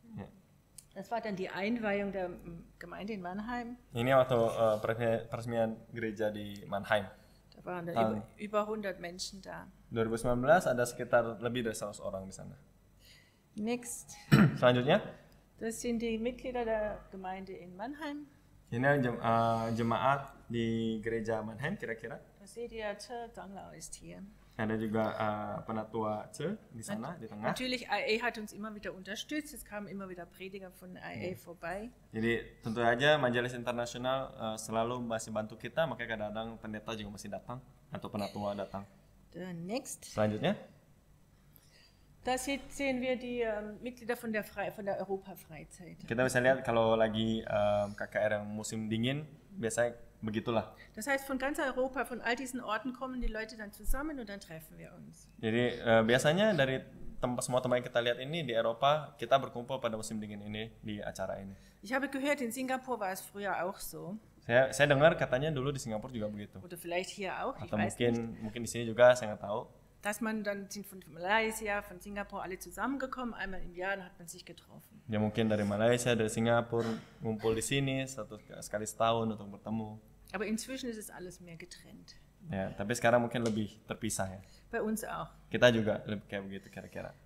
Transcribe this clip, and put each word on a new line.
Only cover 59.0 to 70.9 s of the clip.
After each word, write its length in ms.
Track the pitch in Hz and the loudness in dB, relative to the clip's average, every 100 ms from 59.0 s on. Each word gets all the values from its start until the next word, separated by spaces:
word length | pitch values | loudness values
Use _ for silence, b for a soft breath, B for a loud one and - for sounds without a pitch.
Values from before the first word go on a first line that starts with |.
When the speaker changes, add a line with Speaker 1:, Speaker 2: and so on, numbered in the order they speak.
| 143 - | 0 -8
Speaker 1:
kita 220 | 117 135 | 4 4
berkumpul 380 | 123 123 120 131 | 4 -6 -6 -2
pada 160 | 117 110 | -2 -2
musim 220 | 107 110 | -4 -6
dingin 220 | 104 104 | -6 -10
ini 260 | 104 107 113 - | -8 -6 -8 -8
di 140 | 110 104 | -8 -6
acara 380 | 110 - 95 95 | -6 -4 -4 -4
ini. 140 | 98 95 b b | -8 -14 b b
Speaker 2:
Ich 140 | 196 | -4
habe 160 | 262 269 | -2 -2
gehört, 320 | 277 277 285 | -2 0 0
in 80 | 233 | 0
Singapur 460 | 233 254 262 254 233 | -4 -2 -4 -2 -4
war 140 | 196 | -2
es 80 | 190 | -4
früher 340 | - 202 202 143 | -8 -6 -2 0
auch 140 | 175 196 | -2 -4
so. 400 | - 156 160 214 - - | -10 -10 -8 -10 -12 -16
Speaker 1:
Saya, 240 | - 120 131 | 6 6 6
saya 160 | - 143 | 6 6
dengar 240 | 135 156 175 | 10 8 8
katanya 320 | 131 127 151 | 2 2 2
dulu 160 | 143 131 | 0 0
di 60 | 139 | -2
Singapura 320 | 123 107 127 | -4 -4 -4
juga 160 | 123 104 | -4 -4
begitu. 300 | 104 101 95 | -6 -10 -12
Speaker 2:
Oder 160 | 175 170 | -14 -12
vielleicht 320 | 170 175 185 | -4 -4 -4
hier 180 | - 190 156 202 | -6 -6 -4 -4
auch, 100 | 269 | -6
ich 140 | 104 | -4
Speaker 1:
Atau 60 | 107 | 0
Speaker 2:
weiß 160 | - - | 0 2
Speaker 1:
mungkin, 160 | 120 | 2
Speaker 2:
nicht. 300 | 117 113 - | 2 -2 -6
Speaker 1:
mungkin 180 | 110 117 113 | -8 -6 -4
di 20 | |
sini 160 | 117 | -2
juga, 300 | 117 110 123 123 | -2 10 10 10
saya 160 | 107 | 2
nggak 140 | 104 101 | -4 -2
tahu. 120 | 110 - - - - | -4 -4 -16 -20 -6
Speaker 2:
Dass 240 | 208 214 | -6 -2
man 240 | 220 220 208 | -2 -2 -2
dann 240 | 202 190 | -4 -6
sind 160 | 208 | -12
von 160 | 196 | -12